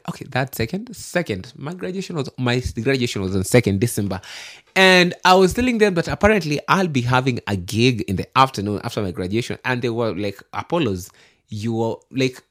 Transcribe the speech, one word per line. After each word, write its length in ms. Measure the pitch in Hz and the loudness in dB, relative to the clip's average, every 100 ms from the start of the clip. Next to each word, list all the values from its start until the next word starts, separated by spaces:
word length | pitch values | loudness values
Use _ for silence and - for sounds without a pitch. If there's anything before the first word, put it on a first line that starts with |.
| - | -10
Okay, 180 | - - | -12 -6
that 260 | 127 139 | -4 -4
second, 400 | - 113 190 247 | -4 -6 -6 -10
second. 580 | 214 - 175 170 95 92 - | -14 -6 -4 -4 -6 -10 -14
My 180 | 139 | -12
graduation 400 | 185 185 190 185 | -10 -8 -8 -6
was, 160 | 175 131 - | -6 -6 -4
my 240 | 123 123 - - | 0 0 -2 -4
graduation 420 | 117 135 120 107 | 0 0 0 -2
was 120 | 92 | -2
on 80 | 98 | -2
second 380 | 92 123 104 98 | 4 4 6 2
December, 400 | 113 - 101 95 - - - - _ - | 0 0 -4 -6 -10 -16 -18 -20 _ 4
and 360 | 190 185 175 - | 6 8 4 2
I 100 | 180 | 4
was 200 | 185 190 | 6 6
telling 240 | 202 254 233 | 2 0 2
them 160 | 208 | 2
that 120 | 175 156 | 2 -2
apparently 540 | 143 202 214 160 147 - | 0 2 2 0 -4 0
I'll 180 | 165 180 | 0 2
be 140 | 135 | 0
having 400 | 117 127 131 120 - | 2 2 2 -2 -4
a 80 | 101 | -6
gig 460 | 90 104 123 113 | -4 0 2 2
in 120 | - | -2
the 140 | 90 85 127 | -4 0 4
afternoon 420 | 135 - 101 101 | 4 2 -4 -4
after 180 | 113 - | -6 -6
my 80 | 98 | -6
graduation, 480 | 80 92 107 - - | -6 -4 -4 -4 -6
and 180 | 127 123 | -4 -4
they 80 | 120 | -2
were 240 | 113 113 | -2 -4
like, 260 | 87 101 - - | -4 -6 -8 -12
"Apollos, 580 | 104 - 170 127 95 90 - _ _ _ | -12 -4 -2 -2 -2 -8 -20 _ _ _
you 240 | 107 113 | -8 -4
were 240 | 113 113 - _ | -2 -4 -6 _
like, 280 | 131 131 127 _ | -2 -2 -4 _